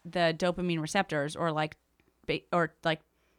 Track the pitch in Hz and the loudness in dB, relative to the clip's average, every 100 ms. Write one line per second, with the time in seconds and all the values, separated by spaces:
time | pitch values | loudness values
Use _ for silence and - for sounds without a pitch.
0 | 170 180 165 165 180 175 180 165 156 202 | -6 0 2 2 0 0 0 0 0 -2
1 | 190 151 143 - 170 151 156 - _ _ | 0 -2 -2 -2 -2 0 -2 -6 _ _
2 | _ _ - 156 - 175 156 _ 165 160 | _ _ -4 -4 0 0 0 _ -2 -2
3 | _ _ _ | _ _ _